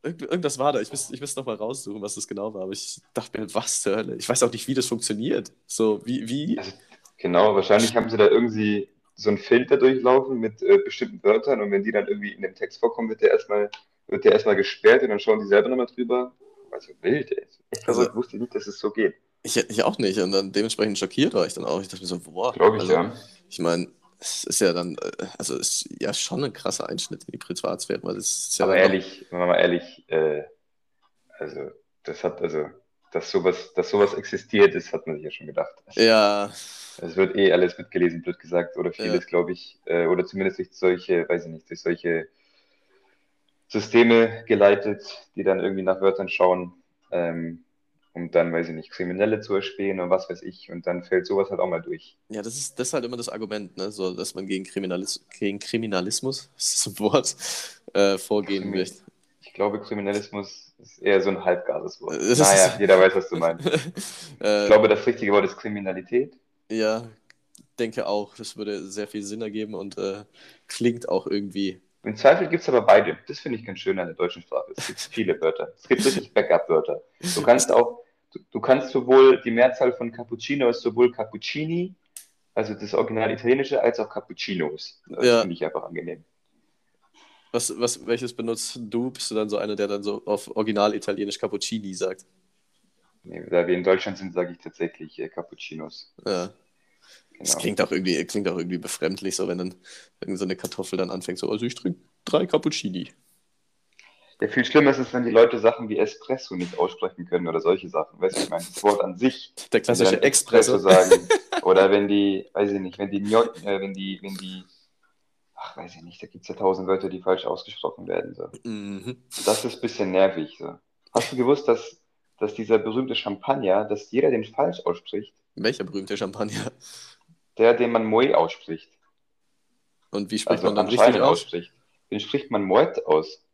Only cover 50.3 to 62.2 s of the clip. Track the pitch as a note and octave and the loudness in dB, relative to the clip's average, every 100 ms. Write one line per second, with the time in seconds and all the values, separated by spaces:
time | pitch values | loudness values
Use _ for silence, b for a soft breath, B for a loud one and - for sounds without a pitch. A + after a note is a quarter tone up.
50.3 | F2 E2+ F2+ - F2 F2+ F2 F2 F#2 F2+ | -12 -14 -18 -16 -10 -6 -6 -2 -2 0
51.3 | G2 G2 F#2+ F#2 E2 E2 E2 _ _ _ | -2 -2 -2 -4 -4 -8 -14 _ _ _
52.3 | G#2+ G#2+ C3 C#3 - B2+ D3+ A#2+ B2 A2+ | -12 -10 -10 -12 -8 -6 -6 -6 -10 -10
53.3 | G#2+ G#2+ G#2+ F#2+ - F#2+ G2+ F#2 F2+ F2 | -10 -8 -10 -10 -10 -10 -6 -6 -6 -10
54.3 | - G2 F#2+ F#2+ - F#2+ F2+ G2 - _ | -10 -6 -6 -6 -8 -6 -6 -6 -10 _
55.3 | - G2+ G2+ - A2+ A2+ F#2+ F2+ - C3 | -6 -6 -6 -6 -6 -4 -4 -4 -6 -6
56.3 | C3+ - _ - - - G2 G#2+ D3 - | -8 -14 _ -4 -2 -4 -2 2 2 0
57.3 | - B B B B - G2 G2 F#2+ - | -8 B B B B -4 2 2 2 -2
58.3 | G#2 F#2+ G2 F#2+ G2 F2+ - _ _ _ | -2 0 -4 -2 -4 -4 -8 _ _ _
59.3 | _ - - G2+ G2+ - G#2 G2+ G#2 - | _ -20 -4 -2 -2 -8 -6 -4 -4 -6
60.3 | G#2 G2 - _ _ - _ F#2+ G2 F#2+ | -10 -12 -16 _ _ -20 _ 2 4 2
61.3 | F2+ F2+ F2+ - D#2 - - - D2+ | -2 0 0 -2 -6 -8 -12 -10 -4